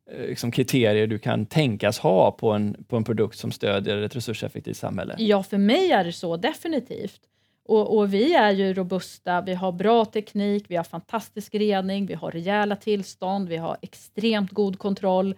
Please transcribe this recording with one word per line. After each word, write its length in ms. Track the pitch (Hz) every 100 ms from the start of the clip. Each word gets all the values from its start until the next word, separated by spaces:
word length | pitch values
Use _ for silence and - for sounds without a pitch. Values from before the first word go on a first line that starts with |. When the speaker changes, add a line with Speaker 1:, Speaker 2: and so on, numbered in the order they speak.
| - 139
Speaker 1:
liksom, 320 | 120 123 120
kriterier 560 | 117 127 135 110 107 110
du 120 | 107
kan 280 | 123 117 107
tänkas 520 | 160 139 104 101 -
ha 320 | 156 185 113
på 220 | - 117
en, 320 | 104 104 - -
på 80 | 117
en 80 |
produkt 340 | 110 110 107 -
som 140 | -
stödjer 500 | - 107 101 101 101
ett 140 | 104 120
resurseffektivt 600 | 113 107 107 - 113 104
samhälle. 380 | - 98 - -
Speaker 2:
Ja, 240 | 214 202
för 160 | 190 202
mig 340 | 202 294 381
är 120 | 233
det 80 | 170
så, 240 | 170 175 170
definitivt. 840 | 254 311 339 302 240 - 196 - _ _ _ _ -
Och, 300 | 220 208 214
och 180 | 202
vi 200 | 196 269
är 160 | 339 214
ju 240 | 196 190
robusta, 640 | 190 180 185 - - - 180
vi 140 | 185
har 180 | 180 185
bra 320 | 175 196 233
teknik, 600 | 220 220 214 208 202 202 208
vi 80 | 175
har 80 |
fantastisk 680 | 165 170 - 226 - 214 202
rening, 520 | 208 214 196 190 196 190
vi 80 |
har 160 | 165 165
rejäla 460 | 165 170 208 208 202
tillstånd, 720 | - 208 185 - 185 196 185
vi 80 | 165
har 200 | 165 151
extremt 680 | - - - - 226 214 190
god 280 | - 202 190
kontroll. 560 | 202 196 190 185 196